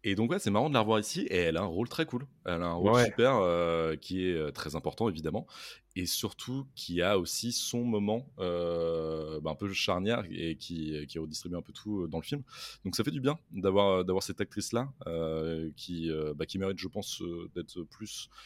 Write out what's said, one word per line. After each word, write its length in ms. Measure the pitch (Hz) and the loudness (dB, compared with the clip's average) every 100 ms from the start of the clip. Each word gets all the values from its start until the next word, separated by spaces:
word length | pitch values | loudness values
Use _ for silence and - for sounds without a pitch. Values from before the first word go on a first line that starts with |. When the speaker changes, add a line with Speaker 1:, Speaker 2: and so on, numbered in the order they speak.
Speaker 1:
Et 100 | 101 | 0
donc, 160 | 95 117 | 2 2
ouais, 80 | 180 | 2
c'est 120 | 147 | 2
marrant 180 | 101 147 | 4 4
de 60 | |
la 60 | 135 | 4
revoir 180 | 107 110 | 6 4
ici, 240 | 107 170 - | 2 -2 0
et 60 | 90 | 2
elle 200 | 85 82 | 4 2
a 60 | |
un 40 | 98 | 0
rôle 220 | 85 123 | 0 -2
très 160 | - | -2
cool. 220 | 160 123 139 _ | -2 -4 -6 _
Elle 180 | - 85 | -4 -2
a 40 | 87 | 0
un 60 | |
rôle 180 | 85 95 | 2 6
Speaker 2:
Ouais. 120 | 120 117 | 8 6
Speaker 1:
super, 300 | - 123 127 | 6 6 6
euh, 600 | 92 85 85 82 80 80 | 6 4 4 4 2 0
qui 300 | - 92 92 | -2 0 2
est, 60 | |
euh, 160 | 85 76 | 2 0
très 260 | - - 69 | -4 -6 -4
important, 320 | 80 - 113 | -4 0 0
évidemment, 360 | 82 78 92 - - - - _ - | 0 -2 -4 -6 -12 -16 -16 _ -6
et 100 | 90 | -2
surtout 640 | - 107 - - 131 139 - | -2 -4 -6 -6 -6 -8 -10
qui 260 | - 87 | -4 0
a 160 | 87 101 | 4 4
aussi 320 | 87 - 117 | 2 -2 -2
son 300 | 120 - 120 | -4 -2 -2
moment, 460 | 120 107 101 113 135 - | 0 2 2 0 -4 -4
euh, 1000 | 90 87 85 85 82 82 80 80 78 78 | -2 0 0 0 0 0 -2 -4 -4 -4
bah, 100 | 76 | -4
un 40 | 78 | -4
peu 140 | 101 | -4
charnière 500 | 98 - 90 98 120 92 | 0 2 2 2 0 -2
et 260 | 87 82 76 | -4 -4 -4
qui, 480 | - 85 78 76 73 | -6 -6 -4 -4 -6
qui 100 | 85 | -6
redistribue 380 | 78 76 90 87 | -6 -8 -8 -8
un 60 | |
peu 100 | 82 | -8
tout, 300 | 78 107 104 | -12 -6 -4
euh, 40 | 85 | -2
dans 100 | 82 | -4
le 40 | |
film. 200 | - 147 131 - - - | -4 -4 -6 -14 -14 -10
Donc 100 | 95 | -4
ça 80 | - | -2
fait 80 | 117 | -2
du 100 | 156 | 0
bien 180 | 131 151 _ | 0 -2 _
d'avoir, 540 | 101 95 98 101 92 | -2 4 6 6 4
d'avoir 180 | 90 92 | 2 0
cette 180 | - 98 | -2 -4
actrice-là, 480 | 104 - - 117 135 135 - | -6 -4 -2 -2 -2 -6 -6
euh, 640 | 85 80 80 80 82 80 76 | -2 0 0 -2 -2 -4 -8
qui, 320 | - 87 80 | -8 -4 -2
euh, 220 | 78 76 | -2 -2
bah, 120 | 73 80 | -2 -4
qui 120 | 95 | -2
mérite, 200 | 95 95 | -2 -2
je 80 | 92 | -6
pense, 340 | 104 101 - | -6 -8 -6
euh, 280 | 87 85 85 90 | -6 -6 -6 -8
d'être 260 | 78 90 | -8 -8
plus, 480 | 82 - 107 - - - | -10 -12 -12 -12 -14 -16